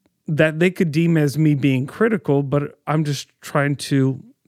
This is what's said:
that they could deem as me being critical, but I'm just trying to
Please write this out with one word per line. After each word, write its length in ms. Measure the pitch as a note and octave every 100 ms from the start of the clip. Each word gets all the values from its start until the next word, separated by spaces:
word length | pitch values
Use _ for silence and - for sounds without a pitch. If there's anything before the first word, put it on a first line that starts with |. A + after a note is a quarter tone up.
| _ _ -
that 320 | D3+ D#3 D#3
they 120 | F3+
could 220 | F3+ E3+
deem 240 | C#3+ E3+ D#3+
as 220 | D3 C#3
me 160 | D#3
being 320 | D3 C#3 C3 C3+
critical, 560 | - A3+ G#3+ - C#3+
but 360 | C#3 C#3+ C#3+ - -
I'm 180 | D3+
just 240 | D3 C#3 - _
trying 360 | - D3+ C#3+ C#3
to 460 | - C#3 C3 C3 - _